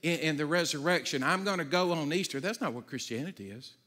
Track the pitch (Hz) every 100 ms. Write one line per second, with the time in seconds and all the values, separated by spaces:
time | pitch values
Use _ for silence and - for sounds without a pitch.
0 | 160 170 160 147 151 175 170 151 151 175
1 | 127 139 131 185 196 190 151 175 180 170
2 | 147 170 190 135 175 233 202 120 117 135
3 | - 117 156 185 98 104 - -